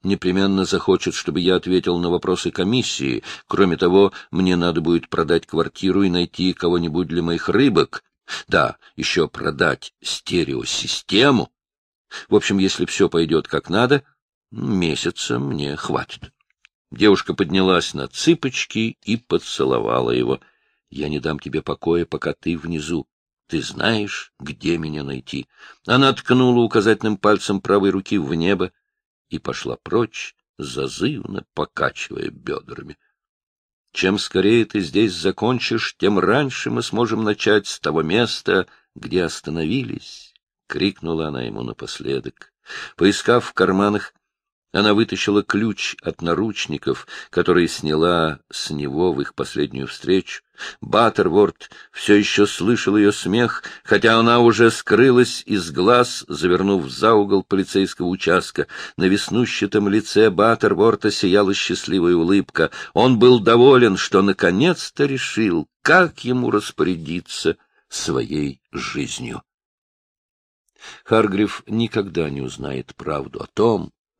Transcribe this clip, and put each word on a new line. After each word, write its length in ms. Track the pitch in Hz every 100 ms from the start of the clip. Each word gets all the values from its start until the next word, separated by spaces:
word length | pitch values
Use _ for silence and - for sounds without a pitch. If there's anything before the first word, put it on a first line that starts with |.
непременно 640 | 92 98 92 92 98 95 90
захочет, 480 | 90 - 92 92
чтобы 260 | - - 80
я 160 | 90 92
ответил 420 | - 92 90 87
на 120 | 87
вопросы 420 | 87 - 90 87
комиссии. 720 | - 92 127 - - 67 57 - - -
Кроме 300 | 90 98 80
того, 340 | 87 95 98 - -
мне 240 | 85 92 90
надо 260 | 87 82
будет 280 | 80 85 -
продать 380 | - 78 85 -
квартиру 560 | 80 82 - 95 92
и 60 | 98
найти 440 | 87 87 - 92
кого-нибудь 540 | - 87 87 85 82 78
для 160 | 85
моих 260 | 85 82 -
рыбок. 540 | 101 139 87 69 - _ _ - - -
Да, 300 | 92 64 - _ -
ещё 320 | 76 - 76
продать 640 | - - 71 82 65 - _
стереосистему. 1500 | - - - 90 73 64 62 - - - - 95 143 120 - _ _ _ _ _ _ - -
В 60 | 107
общем, 220 | - 98
если 260 | 95 - 90
всё 240 | - 90
пойдёт 380 | 85 80 78 -
как 220 | 73 -
надо, 340 | 98 123 143 - _ _ _ _
месяца 880 | 110 - 95 85 71 87 - - 120
мне 360 | 69 78 71 73
хватит». 560 | - 69 - - - _ _ _ _ _ _
Девушка 420 | - 104 95 -
поднялась 600 | 76 90 95 95 90 -
на 140 | 71 65
цыпочки 920 | - - 170 135 - - 107 113 -
и 140 | - 113
поцеловала 920 | - 82 - - 65 62 55 62 60
его. 280 | 62 60 65 _ _ _ _ _
«Я 200 | 69 73
не 100 | 76
дам 200 | 78 71
тебе 220 | 78 76
покоя, 440 | - 67 82 85 82
пока 280 | 73 80
ты 240 | - 85 82
внизу. 500 | 82 80 76 82 - _ _ _ _
Ты 140 | 78
знаешь, 680 | - - 98 110 104 - - -
где 380 | - - - 85
меня 260 | 78 76
найти». 440 | 69 65 - 71 - _ - - -
Она 280 | 123 135
ткнула 480 | - - 131 127 120
указательным 560 | 113 113 104 104 110 104
пальцем 420 | 104 101 - 98
правой 300 | - 101 98
руки 280 | 95 - 104
в 160 | 71
небо 380 | 82 82 92 90 _ _ _ _ _ _
и 100 | -
пошла 380 | - - 64 60
прочь, 580 | - 110 110 - - - _ -
зазывно 840 | 71 - 67 - 113 139 - 98 -
покачивая 760 | - 73 - 69 - - - -
бёдрами. 680 | - - - - - 76 - _ _ _ _ _ _ _ _ _
«Чем 260 | - 92 98
скорее 480 | - 95 98 117 107
ты 140 | 107
здесь 340 | 80 82 110
закончишь, 800 | 87 85 - 110 127 - 113 - -
тем 220 | 95 101
раньше 500 | 92 127 139 - -
мы 120 | 120
сможем 420 | - 107 117 110
начать 440 | 107 104 107 104 -
с 120 | -
того 220 | 76 80
места, 640 | 78 104 117 - - 95 87 _ _ -
где 280 | 76 90
остановились», — 1080 | 82 - 76 82 78 127 - - - - - _ _ _ -
крикнула 600 | - 98 - 82 80 78
она 160 | 65
ему 200 | 60 52
напоследок. 880 | 60 - - - 64 67 64 - - _ - - - -
Поискав 500 | 95 - - 120 -
в 80 |
карманах, 600 | - 95 95 101 104 - _ _ _ _ _ _ 95
она 180 | 107
вытащила 480 | 104 113 95 - 104
ключ 540 | - 101 113 98 - -
от 200 | 85 -
наручников, 880 | 82 85 110 98 - 73 - 65 - - -
который 400 | 87 87 87 82
сняла 680 | - 78 78 85 87 80 71 _
с 200 | - -
него 420 | 73 71 71 90
в 80 | 69
их 120 | 71
последнюю 540 | - 67 - 73 64 67
встречу. 560 | - - 95 - - - - - -
Баттерворт 920 | - 107 117 - 90 92 95 - - - -
всё 220 | - - 104
ещё 300 | 101 - 104
слышал 520 | - 95 117 - 104
её 160 | 101
смех, 500 | - 92 110 117 - - - -
хотя 340 | 101 110 113
она 220 | 117 120
уже 280 | 117 104 117
скрылась 720 | - - 104 131 123 120 - -
из 260 | 104 82
глаз, 540 | 71 95 123 120 - -
завернув 640 | 73 87 87 98 98 67
за 240 | 64 110
угол 280 | 110 101 98
полицейского 640 | - 98 92 98 95 - 90
участка. 600 | 95 82 90 - - 69 - - -
На 80 | 92
веснущатом 800 | 101 - 107 117 - 101 107 101
лице 420 | 104 - 104 110
Баттерворта 800 | 90 110 113 104 90 113 107 107
сияла 440 | - 92 101 95
счастливая 640 | 98 - 90 - 92 85 87
улыбка. 540 | 82 101 - - 78 - -
Он 240 | 87 127 117
был 220 | 123 123
доволен, 560 | 104 117 131 127 117 95
что 260 | - 98
наконец-то 840 | 98 - 90 92 165 170 - - 143
решил, 640 | 131 - - 107 85 73 _
как 420 | - 175 175 - 120
ему 260 | 127 120
распорядиться 1040 | 107 - - 80 85 78 87 - - 82 - _ _ _
своей 760 | - - 65 57 76 71 65 _
жизнью. 680 | - - - 67 - 62 - - _ _ _ _ _ _ _ _ _ _ _ _ _ - - -
Харгрив 580 | 113 107 95 104 - -
никогда 640 | 110 113 110 98 85 76
не 120 | 69
узнает 520 | 64 - 69 65 -
правду 480 | - - 76 - -
о 60 | -
том, 460 | - 117 101 78 _ _